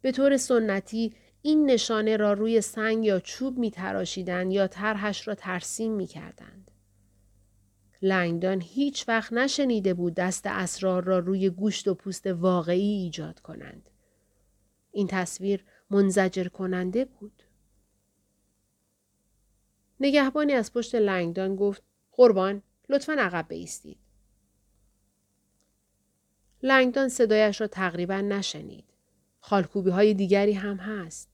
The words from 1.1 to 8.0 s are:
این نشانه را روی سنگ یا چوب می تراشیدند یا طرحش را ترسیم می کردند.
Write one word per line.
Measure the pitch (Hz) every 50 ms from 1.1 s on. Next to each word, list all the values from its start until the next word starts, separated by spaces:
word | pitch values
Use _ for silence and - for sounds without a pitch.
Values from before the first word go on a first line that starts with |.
| - _ _ _ _ _ _
این | 294 311 302 302
نشانه | 277 254 226 - - 226 214 214 220 220 214
را | 208 208 202
روی | 202 214 226 226 226
سنگ | 208 - - 226 220 220 220 226 220
یا | 214 196 180
چوب | - - - - 254 269 254 247
می | 240 220
تراشیدند | 214 - 185 196 196 196 185 170 - 190 180 180 180 180 185 185
یا | 190 196 196 185
طرحش | - 180 202 214 220 202 202 214 196 - - -
را | 208
ترسیم | - - 196 180 185 - - - - 226 226
می | 220 202 185 160
کردند. | - 156 160 160 - - - - - 190 190 - _ _ _ _ _ _ _ _ _ _ _ _ _ _ _ _ _ _ _ _ _ _ _ _ _ _